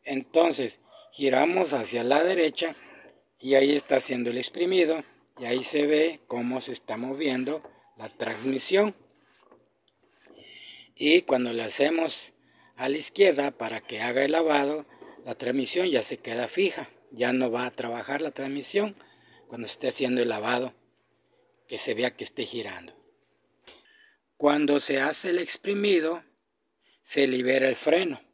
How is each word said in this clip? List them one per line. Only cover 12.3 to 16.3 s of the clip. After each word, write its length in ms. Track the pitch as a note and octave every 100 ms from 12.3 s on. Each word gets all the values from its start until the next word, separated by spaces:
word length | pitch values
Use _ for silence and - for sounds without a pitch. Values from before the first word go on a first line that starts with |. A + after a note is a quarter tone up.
| _ _ _ _ -
a 140 | C3
la 80 | D3+
izquierda 540 | - - G3 C#3+ C#3+
para 300 | - A2+ A2+
que 200 | - A2
haga 240 | A#2+ B2 C#3
el 60 |
lavado, 560 | E3 D#3+ D3 C#3+ D3+ C#3+ - - - A#2+
la 100 | A#2
transmisión 520 | B2 C3+ B2 F3 F3+
ya 120 | C3
se 160 | - C3
queda 300 | -